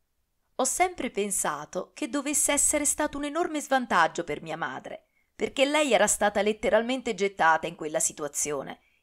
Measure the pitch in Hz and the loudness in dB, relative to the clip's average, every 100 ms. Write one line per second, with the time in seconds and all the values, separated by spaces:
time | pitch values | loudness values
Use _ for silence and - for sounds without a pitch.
0 | _ _ _ _ _ - 254 - 370 359 | _ _ _ _ _ -4 -2 2 0 0
1 | 262 - 208 196 175 147 151 180 - - | -6 -4 -2 -2 -2 -4 -6 -8 -8 -8
2 | 294 285 269 285 - 285 - 302 285 - | -6 -4 -2 0 2 2 2 2 0 0
3 | 302 285 285 302 349 302 - 269 233 190 | -2 -2 -4 -2 -2 -4 0 0 2 4
4 | 160 160 170 147 160 156 151 131 - - | 4 2 -6 -6 -6 -6 -6 -8 -12 -16
5 | _ _ _ - 214 - 285 302 294 196 | _ _ _ -6 -4 2 2 2 4 4
6 | 202 - 208 208 208 214 202 208 233 262 | 4 2 0 2 0 0 2 2 2 -2
7 | 247 185 196 - 165 160 160 170 156 160 | -4 -2 -2 2 4 4 0 -8 -4 -2
8 | - - 147 - 147 143 - - _ _ | -2 -2 -6 -4 -4 -4 -6 -12 _ _